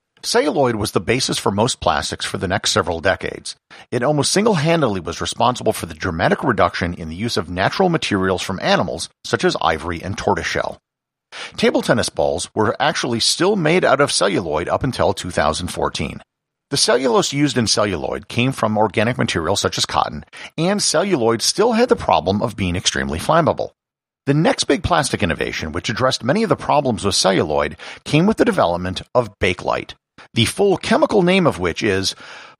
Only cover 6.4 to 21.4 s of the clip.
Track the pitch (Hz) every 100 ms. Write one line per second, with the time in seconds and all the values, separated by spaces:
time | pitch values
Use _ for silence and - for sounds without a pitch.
6.4 | 147 95 87 - 87 87 80 82 117 -
7.4 | 85 90 110 - 190 160 - 101 95 90
8.4 | - 92 175 190 98 85 - _ - 117
9.4 | 180 - 82 80 85 85 92 87 - 85
10.4 | 82 71 - - _ _ _ _ _ -
11.4 | - - 233 277 190 120 90 - 73 78
12.4 | - 107 107 - 147 - 143 117 - -
13.4 | 180 214 151 180 - 135 143 - 196 180
14.4 | 85 76 80 90 131 - 85 - 90 87
15.4 | 76 78 87 - 71 - 76 - - _
16.4 | _ _ - 143 - 240 262 220 - 139
17.4 | 147 123 107 - 107 85 65 65 - -
18.4 | 131 131 110 107 107 113 110 131 117 -
19.4 | 82 101 95 - - 73 - 73 - -
20.4 | - - 175 202 - 151 202 160 113 113